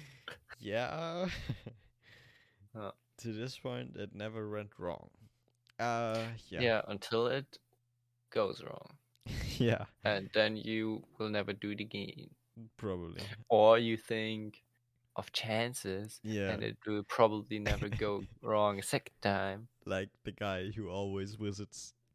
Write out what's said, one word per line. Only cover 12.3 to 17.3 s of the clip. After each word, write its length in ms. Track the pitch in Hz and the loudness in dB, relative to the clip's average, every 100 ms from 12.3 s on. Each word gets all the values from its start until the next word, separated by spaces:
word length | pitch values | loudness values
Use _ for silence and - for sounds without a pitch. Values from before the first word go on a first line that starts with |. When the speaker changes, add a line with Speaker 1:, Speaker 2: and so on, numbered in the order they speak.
| - _ - 113 - | -20 _ -20 -20 -8
Speaker 1:
Probably. 460 | 110 90 85 90 101 107 - | -4 -4 -6 -8 -8 -8 6
Speaker 2:
Or 300 | 113 107 113 | 10 12 10
you 180 | 113 113 | 6 0
think 640 | - 113 110 110 107 - _ _ _ _ _ - | -2 -4 -2 -4 -8 -12 _ _ _ _ _ -10
of 160 | - | -6
chances, 880 | - 117 110 120 127 98 95 107 - | -4 0 0 0 -2 -6 -6 -6 -10
Speaker 1:
Yeah. 260 | 107 107 98 | -4 -2 0
Speaker 2:
and 120 | - | 0
it 140 | 110 107 107 | -4 -4 -2
will 180 | 104 | -2
probably 560 | 101 - 113 | 0 6 6